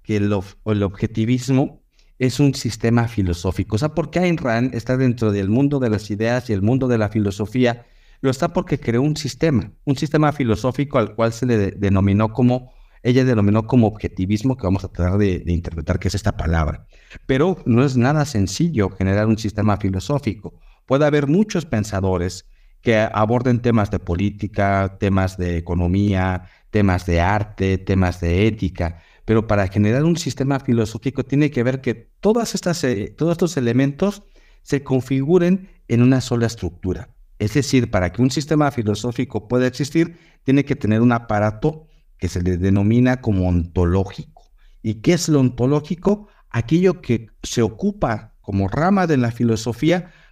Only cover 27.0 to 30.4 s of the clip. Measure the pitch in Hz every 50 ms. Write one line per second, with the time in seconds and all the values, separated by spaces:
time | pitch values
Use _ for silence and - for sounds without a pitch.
27 | 90 90 85 85 85 92 104 107 104 - - - 95 95 95 90 92 - 98 95
28 | 92 90 85 - - 85 85 90 104 113 107 110 101 90 90 - 87 82 85 82
29 | - _ _ _ - - 110 113 110 110 107 101 98 95 - 107 104 104 113 135
30 | 151 165 175 160 - 139 - -